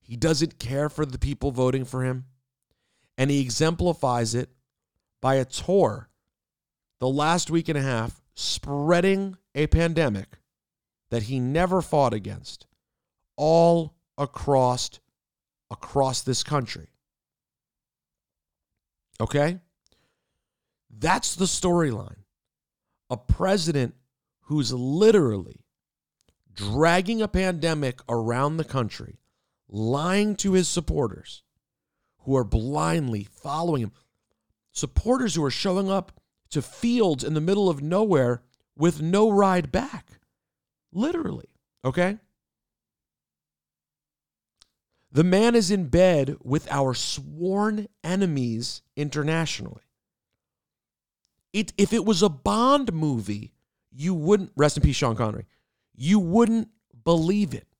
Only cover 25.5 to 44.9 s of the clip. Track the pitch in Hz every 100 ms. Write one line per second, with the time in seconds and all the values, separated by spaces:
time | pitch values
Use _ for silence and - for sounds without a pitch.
25.5 | - _ _ _ _ _ _ _ _ _
26.5 | 92 101 113 165 175 185 226 208 180 185
27.5 | 175 165 156 139 123 - 120 113 120 143
28.5 | 160 156 139 110 - - - _ _ _
29.5 | _ _ 101 110 135 165 190 208 202 196
30.5 | 185 180 - 160 156 120 - - - _
31.5 | _ _ _ _ _ _ _ - 135 110
32.5 | 113 117 147 160 165 135 110 95 _ 156
33.5 | 151 175 147 107 _ _ _ _ _ _
34.5 | _ _ - - - 220 254 240 156 143
35.5 | - 202 185 196 196 180 - _ _ _
36.5 | 151 - - 233 240 202 139 - 151 160
37.5 | 196 196 147 147 180 220 165 123 120 _
38.5 | _ _ - 165 160 156 196 220 202 196
39.5 | 180 143 180 285 190 - - _ _ _
40.5 | _ _ _ _ 165 262 349 254 - -
41.5 | _ _ _ 131 131 180 214 _ _ _
42.5 | _ _ _ _ _ _ _ _ _ _
43.5 | _ _ _ _ _ _ _ _ _ _
44.5 | _ _ _ _